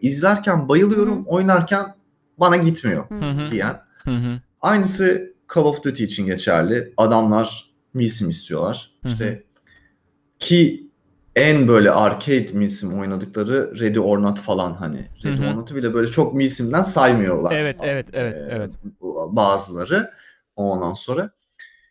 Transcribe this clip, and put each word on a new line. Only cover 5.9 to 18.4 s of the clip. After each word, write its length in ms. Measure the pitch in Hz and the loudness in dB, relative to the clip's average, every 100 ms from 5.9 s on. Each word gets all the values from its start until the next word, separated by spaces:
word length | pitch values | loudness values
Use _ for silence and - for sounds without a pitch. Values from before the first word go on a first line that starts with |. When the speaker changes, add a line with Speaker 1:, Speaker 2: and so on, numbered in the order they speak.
| 131 | -4
Speaker 1:
için 220 | 107 - 95 | -6 -4 -4
geçerli. 680 | 90 - 82 87 120 - - | -2 2 2 2 -2 -2 2
Adamlar 720 | 110 113 110 107 - - _ _ _ | 4 4 4 2 0 -8 _ _ _
milsim 360 | 127 113 113 87 | -2 -2 -2 -4
istiyorlar. 600 | 82 - 78 92 127 - _ | -6 -6 -4 -4 -6 -14 _
Speaker 3:
Hı 60 | 127 | -8
hı. 40 | |
Speaker 1:
İşte 320 | 113 107 - _ _ _ _ _ _ _ _ _ - | -4 -4 -6 _ _ _ _ _ _ _ _ _ -10
ki 500 | - 175 160 - - _ _ _ _ 120 | 2 4 4 0 -14 _ _ _ _ 2
en 320 | 151 151 120 | 4 4 6
böyle 220 | 113 101 | 6 6
arcade 560 | 95 104 - 147 131 107 | 6 2 0 0 0 0
milsim 480 | 101 101 - 92 98 | -2 -2 -2 -6 -6
oynadıkları 800 | 98 95 95 107 104 135 - 117 | -6 -6 -6 -6 -2 -2 -2 -4
Ready 180 | 110 110 | -2 0
or 240 | 98 101 | 2 2
Not 180 | 101 101 | 2 -2
falan 320 | - 95 90 | -2 -2 -2
hani. 340 | 87 82 67 - - | -6 -8 -8 -12 -10
Ready 120 | 156 139 | -6 -4
Speaker 3:
Hı 0 | |
hı. 60 | 139 | -4
Speaker 1:
or 40 | 113 | -6
Not'u 180 | 117 139 | -8 -6
bile 180 | 117 | -4
böyle 160 | 117 117 | 0 0
çok 240 | 160 139 | 0 0
milsimden 480 | 135 131 - 117 160 | 0 -2 -2 -2 0
saymıyorlar. 720 | 190 156 127 117 92 82 85 151 | 0 4 4 4 2 0 0 -2
Speaker 3:
Evet, 180 | 147 - | -2 -4
evet, 240 | 147 139 - | -4 -6 -6
evet, 280 | 131 120 113 | -6 -6 -8